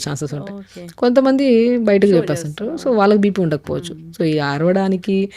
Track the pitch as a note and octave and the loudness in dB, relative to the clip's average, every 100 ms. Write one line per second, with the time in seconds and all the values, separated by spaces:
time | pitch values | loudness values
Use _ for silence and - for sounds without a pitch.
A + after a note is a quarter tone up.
0 | C#3+ C#3 D3 D3 - G3+ F#3+ F3+ F3 - | -8 -8 -8 -8 -10 -16 -18 -18 -16 -2
1 | B3 B3+ C4+ C4+ C#4 A3+ A#3 B3 G#3 G3+ | 2 2 2 2 4 4 4 2 2 4
2 | G3+ E3+ D3+ D3+ D#3 D3+ A3 D#4+ C4+ A3 | 4 4 2 -4 -6 -8 -8 -6 -2 2
3 | G3 G#3 G3+ F#3+ E3+ D3 - C#3+ F3 D#3 | 4 4 2 0 -2 -2 -4 -8 -8 -14
4 | E3 E3 E3 D3+ C#3+ C#3+ E3+ F#3+ F#3+ F#3 | -16 -4 -2 0 -2 0 0 2 0 -2
5 | F#3+ F#3+ G3 | -2 -2 -2